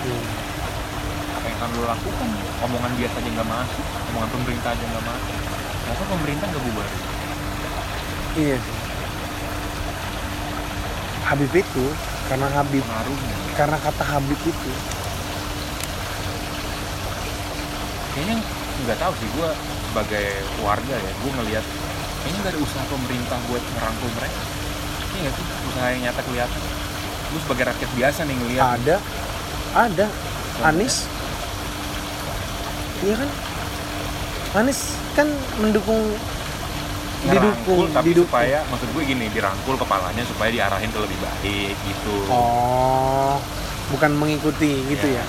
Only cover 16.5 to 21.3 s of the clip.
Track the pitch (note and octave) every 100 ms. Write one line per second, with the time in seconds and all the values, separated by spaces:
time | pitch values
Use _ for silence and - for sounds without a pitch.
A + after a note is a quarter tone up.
16.5 | - - - - - - - - - -
17.5 | - - - - - - C3+ F3+ A3+ G#3+
18.5 | - - - A#2+ G#2+ F3 E3+ A2 B2 E3
19.5 | D3 - - - A#2 G#2 G#2 G2+ G2 G2
20.5 | - G#2 G#2 - B2+ F#2+ F#2 B2+